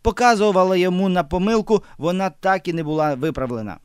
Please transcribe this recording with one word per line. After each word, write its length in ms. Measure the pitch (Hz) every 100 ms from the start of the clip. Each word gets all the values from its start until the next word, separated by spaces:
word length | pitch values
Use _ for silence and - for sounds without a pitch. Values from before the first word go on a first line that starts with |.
показувала 720 | 226 - 247 220 214 185 185 185
йому 320 | 180 180 190
на 140 | 180
помилку, 600 | 147 180 196 226 - 208 - -
вона 320 | 156 185 190
так 380 | - 190 190 185
і 60 |
не 100 | 165
була 300 | 151 156 151
виправлена. 640 | 131 156 131 131 120 107 82